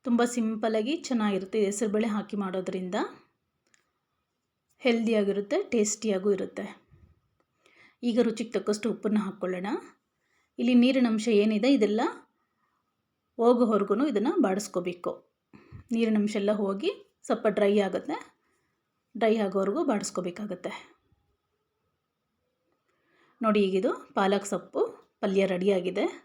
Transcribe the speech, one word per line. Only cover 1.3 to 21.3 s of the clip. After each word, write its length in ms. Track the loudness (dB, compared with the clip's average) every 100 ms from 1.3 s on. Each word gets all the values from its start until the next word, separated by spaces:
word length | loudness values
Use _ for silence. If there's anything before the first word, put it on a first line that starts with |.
| 0 -2 0 0
ಹೆಸರುಬೇಳೆ 400 | 0 -2 0 0
ಹಾಕಿ 240 | -2 -4 -6
ಮಾಡೋದ್ರಿಂದ 540 | -4 -4 -4 -6 -4 -4 -6 -10 _ _ _ _ _ _ _ _ _ _ _ _ _ _ _ _
ಹೆಲ್ದಿಯಾಗಿರುತ್ತೆ, 720 | 0 2 2 2 2 -2 -2 -2 0
ಟೇಸ್ಟಿಯಾಗೂ 580 | 0 0 -2 -2 0 0
ಇರುತ್ತೆ. 300 | 0 -2 -8 -12 -14 _ -20 -20 _ _ _ _ _ _ _ _ _ -2
ಈಗ 140 | 2 0
ರುಚಿಗೆ 260 | 0 -4 -4
ತಕ್ಕಷ್ಟು 300 | -2 -2 -2
ಉಪ್ಪನ್ನು 260 | -4 -2 -2
ಹಾಕ್ಕೊಳ್ಳೋಣ. 440 | -2 -6 -6 -6 -6 -6 -8 _ _ _ _ _ _ -4
ಇಲ್ಲಿ 140 | 4 6
ನೀರಿನ 280 | 6 4 2
ಅಂಶ 140 | 0 2 4
ಏನಿದೆ 260 | 4 2 4 4
ಇದೆಲ್ಲ 260 | 4 2 -2 -6 _ _ _ _ _ _ _ _ _ _ _ 2
ಹೋಗೋವರೆಗೂ 680 | 4 6 4 2 2 0 2
ಇದನ್ನು 220 | 0 0 2
ಬಾಡಿಸ್ಕೋಬೇಕು. 680 | 0 0 -4 -6 -6 -8 -10 -10 _ _ _ -20 -20 -20 _
ನೀರಿನ 260 | 0 2 2
ಅಂಶ 140 | 0 0
ಎಲ್ಲ 120 | 0 0
ಹೋಗಿ 320 | -2 -2 -4 -6 -16 _ -4
ಸ್ವಲ್ಪ 180 | 0 0 2
ಡ್ರೈ 140 | 2 2 0
ಆಗುತ್ತೆ, 320 | -4 -6 -10 -10 _ _ _ _ _ _ _ _ 0
ಡ್ರೈ 140 | 2 2 0
ಆಗೋವರೆಗೂ 360 | 0 0 0 0
ಬಾಡಿಸ್ಕೋಬೇಕಾಗತ್ತೆ. 840 | -2 -2 -6 -6 -8 -10 -8 -10 -12 -18 _ _ _ _